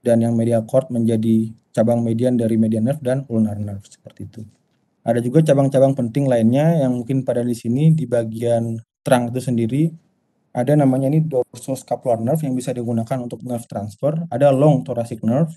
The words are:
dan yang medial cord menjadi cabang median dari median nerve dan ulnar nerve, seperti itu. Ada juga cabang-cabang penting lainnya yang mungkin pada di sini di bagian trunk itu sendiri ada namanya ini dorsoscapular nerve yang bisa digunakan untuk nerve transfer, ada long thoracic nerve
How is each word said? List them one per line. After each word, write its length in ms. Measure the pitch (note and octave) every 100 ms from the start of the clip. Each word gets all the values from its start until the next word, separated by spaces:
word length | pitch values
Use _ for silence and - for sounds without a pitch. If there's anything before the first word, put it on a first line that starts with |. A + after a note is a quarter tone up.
| B2
dan 160 | A#2
yang 160 | A#2 A#2
medial 240 | A2+ A2+
cord 320 | A2 C3 C3
menjadi 560 | A#2+ A2+ A2+ A2+ A2 A2+ - _
cabang 320 | - A2+ A#2 A#2
median 320 | A2+ B2+ B2
dari 160 | A2+
median 320 | A2 A2+ A2 A2+
nerve 160 | D3+
dan 240 | B2 C3 C3+
ulnar 320 | A2+ G#2+ G2+
nerve, 240 | G#2 G2 -
seperti 440 | - - _ G2+
itu. 120 | - G#2 _ _ _ _ _
Ada 160 | - A#2+
juga 240 | A#2+ C#3+
cabang-cabang 560 | D#3 C#3 C3+ C3+ C3+ C3+
penting 320 | A#2+ B2+ C#3
lainnya 560 | A#2+ A2+ C3+ D#3 E3 C3
yang 160 | B2
mungkin 240 | A#2 C3+ B2+
pada 160 | A#2+
di 140 | A#2+ A#2
sini 340 | A2+ B2+ D#3+
di 160 | D#3 A#2+
bagian 720 | A#2 A2 A2+ A#2 A#2 A#2 A2+ _ _
trunk 320 | - B2 A#2+
itu 60 | B2+
sendiri 400 | B2+ A#2 A2+ C3+ E3 - _ _ _ _ _
ada 240 | B2 B2
namanya 320 | D3+ C3+ C3 C3+
ini 160 | D#3
dorsoscapular 920 | D#3 C3 A#2+ - - C3 - C#3+ C3 A2+
nerve 240 | A2+ D#3+
yang 160 | C#3+ B2+
bisa 160 | B2+
digunakan 420 | B2 A#2 A#2 A2+ C3
untuk 180 | A#2+ A2+ B2
nerve 180 | A#2+
transfer, 600 | A#2 G#2 G#2+ - C#3 D#3+ E3+
ada 220 | - C#3+
long 320 | C3 D3+ B2+
thoracic 400 | - A#2+ A#2 A2+
nerve 320 | A2 B2+ D#3+